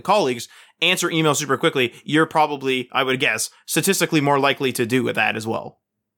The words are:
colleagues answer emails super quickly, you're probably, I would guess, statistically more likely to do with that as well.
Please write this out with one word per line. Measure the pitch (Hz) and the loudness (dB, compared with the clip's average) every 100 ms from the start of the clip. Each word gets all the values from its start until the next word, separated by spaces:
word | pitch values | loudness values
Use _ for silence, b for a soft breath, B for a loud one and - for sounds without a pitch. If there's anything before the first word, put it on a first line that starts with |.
colleagues | 147 208 147 120 - B B B | 0 2 2 -2 -8 B B B
answer | 165 185 175 | 0 0 0
emails | 165 156 139 | 0 2 0
super | 143 131 | 0 0
quickly, | 165 147 120 B | 0 0 -2 B
you're | B 147 | B 0
probably, | 156 165 151 143 135 131 120 | 2 2 0 0 -4 -4 -2
I | - | -2
would | 135 143 | 0 0
guess, | 135 110 - b b | 0 -2 -6 b b
statistically | 165 156 190 170 160 | -2 0 0 0 0
more | 143 143 | 2 2
likely | 139 135 135 | 2 2 -2
to | 120 117 | -2 0
do | 127 | 0
with | 117 113 | 0 0
that | 107 110 | -2 -2
as | 110 | -4
well. | 107 - - _ _ _ | -6 -8 -16 _ _ _